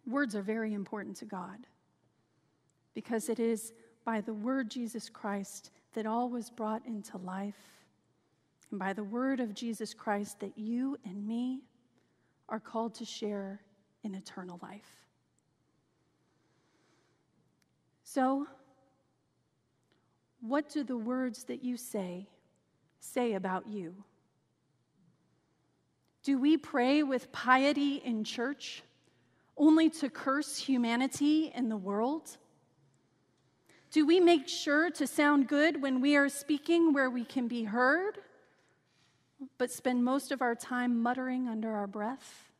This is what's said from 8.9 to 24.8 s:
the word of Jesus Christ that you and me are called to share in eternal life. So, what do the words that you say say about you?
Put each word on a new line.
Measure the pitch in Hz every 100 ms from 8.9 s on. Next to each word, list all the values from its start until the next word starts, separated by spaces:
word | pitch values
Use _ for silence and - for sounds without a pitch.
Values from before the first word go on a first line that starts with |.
the | 196
word | 202 233 262 262
of | 233
Jesus | 202 233 220 214
Christ | - - 202 208 -
that | 202 -
you | 214 240 262 285 202
and | 196 208
me | 233 254 262 - _ _ _ _ _ _ _ -
are | 220
called | - 226 226 220
to | 226
share | - 214 202 196 202 _ _ _ _
in | 220 190
eternal | - - 180 180
life. | 190 196 - _ _ _ _ _ _ _ _ _ _ _ _ _ _ _ _ _ _ _ _ _ _ _ _ _ _ _ _ _ _ _
So, | - - 262 277 294 - _ _ _ _ _ _ _ _ _ _ _ _ _ _ _ _ _ _
what | 226 277 294
do | 311
the | 240 247
words | 220 254 254 214 -
that | 247
you | 247 240
say | - 214 180 175 196 _ _ _ _ _ _ _
say | - 262 240
about | 196 185 185 -
you? | 208 170 190 - _ _ _ _ _ _ _